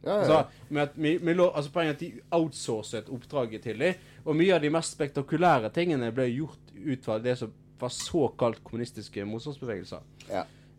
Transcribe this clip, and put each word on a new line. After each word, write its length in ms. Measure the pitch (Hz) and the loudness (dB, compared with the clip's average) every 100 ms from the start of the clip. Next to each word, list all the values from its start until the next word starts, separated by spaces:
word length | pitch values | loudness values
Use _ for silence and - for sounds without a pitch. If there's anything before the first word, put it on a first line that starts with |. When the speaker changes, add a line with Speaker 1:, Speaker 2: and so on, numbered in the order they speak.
Speaker 1:
Ja, 60 | 151 | -2
ja, 40 | |
ja. 60 | 202 | 2
Speaker 2:
Altså, 460 | 156 156 - - - | 6 4 4 -6 -6
med 120 | 147 | -2
at 140 | 143 156 | -2 0
vi, 200 | 151 175 | 0 2
vi 160 | 165 | 2
lå, 140 | 180 180 | 4 4
altså, 220 | 151 143 | 4 -2
poenget 180 | 175 156 | 0 0
er 60 | 139 | -2
at 40 | |
de 220 | 170 117 - | -6 -12 -2
outsourcet 800 | 170 156 - - 110 104 110 - | 0 0 -2 -4 -4 -4 -8 -8
oppdraget 520 | 127 - 147 120 107 | -12 -6 -4 -4 -6
til 160 | 117 107 | -6 0
dem, 160 | 170 180 - - | 0 -2 -10 -10
og 120 | 160 151 | -2 4
mye 180 | 190 | 6
av 80 | 170 | 4
de 80 | 147 | 4
mest 240 | 165 - - | 0 -2 -4
spektakulære 720 | 143 147 131 156 180 139 107 | -4 -2 -2 4 6 4 2
tingene 380 | 170 180 143 117 | 0 0 0 0
ble 160 | 120 127 | 0 0
gjort 420 | 123 156 - - | -2 -6 -10 -20
ut 300 | - 151 131 | -10 -6 -4
fra 140 | - 107 | -2 -2
det 180 | 123 123 | 0 -2
som 140 | 110 - - - | -4 -12 -20 -8
var 100 | 123 | -8
såkalt 720 | - - 175 127 - 117 110 | -6 -2 2 2 2 0 -2
kommunistiske 600 | - 117 120 - 101 104 | -8 -8 -8 -10 -12 -8
motstandsbevegelser. 760 | 101 113 147 135 127 95 - 82 - - - | -6 -8 -8 -10 -8 -8 -8 -14 -16 -20 -8
Speaker 1:
Ja. 160 | 98 - - - | -6 -6 -12 -20